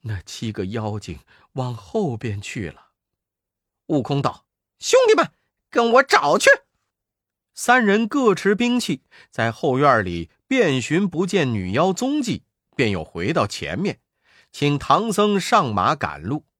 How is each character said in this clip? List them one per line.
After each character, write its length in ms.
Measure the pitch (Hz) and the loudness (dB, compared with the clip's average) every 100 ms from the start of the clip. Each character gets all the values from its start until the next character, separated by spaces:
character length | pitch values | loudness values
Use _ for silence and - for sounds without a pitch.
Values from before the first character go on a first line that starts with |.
那 220 | 117 101 | -8 -10
七 280 | - - 117 | -10 -10 -8
个 140 | 104 | -6
妖 340 | 95 113 107 107 | -6 -4 -6 -8
精 200 | - 80 _ _ _ | -10 -16 _ _ _
往 220 | 143 127 | -8 -8
后 420 | 117 - 226 185 117 | -8 -8 -4 -4 -4
边 240 | 123 101 | -6 -8
去 300 | - 131 87 | -10 -10 -10
了。” 160 | - _ _ _ _ _ _ _ _ _ _ _ | -12 _ _ _ _ _ _ _ _ _ _ _
悟 120 | 151 | -4
空 220 | 117 143 | -2 -2
道 240 | - - _ _ _ _ | -2 -6 _ _ _ _
：“兄 180 | - 494 494 | 2 4 6
弟 80 | |
们， 140 | 440 - _ _ _ _ | 4 2 _ _ _ _
跟 240 | - 233 | 0 4
我 100 | 233 | 4
找 360 | 262 - 143 160 | 4 2 2 4
去。” 100 | - - _ _ _ _ _ _ _ _ _ | 4 4 _ _ _ _ _ _ _ _ _
三 320 | - - 254 | -8 2 4
人 240 | 214 202 233 | 4 2 0
各 260 | 285 240 | 2 2
持 200 | 185 190 | 2 0
兵 260 | 202 240 240 | 0 0 0
器， 220 | - 139 _ - - | -2 -6 _ -20 -16
在 220 | - 113 | -4 -4
后 240 | 113 156 131 | -2 -2 2
院 260 | 143 120 | 4 4
里 280 | 92 85 82 _ _ | 2 -4 -8 _ _
遍 320 | 262 190 131 | 0 2 0
寻 260 | 107 156 202 | 0 0 0
不 200 | 156 190 | -2 -2
见 260 | 196 139 | 0 0
女 200 | 110 92 | -2 -2
妖 200 | 107 180 | 0 0
踪 300 | 180 254 302 | 0 -2 -2
迹， 220 | 233 120 _ _ _ | -2 -6 _ _ _
便 160 | - 120 | -2 0
又 140 | 95 | 0
回 260 | 78 85 92 | -6 -6 -4
到 160 | 165 101 | -2 -2
前 320 | - 71 90 | -4 -6 -4
面， 200 | 190 - _ _ _ _ _ | -4 -6 _ _ _ _ _
请 280 | - 143 143 | -4 -2 -2
唐 340 | - 151 226 | 0 0 2
僧 260 | 202 208 202 | 0 2 0
上 360 | - 226 139 | 2 0 2
马 200 | 104 98 | 0 0
赶 280 | 151 82 71 | 0 -6 -8
路。 240 | 80 147 _ | -8 -8 _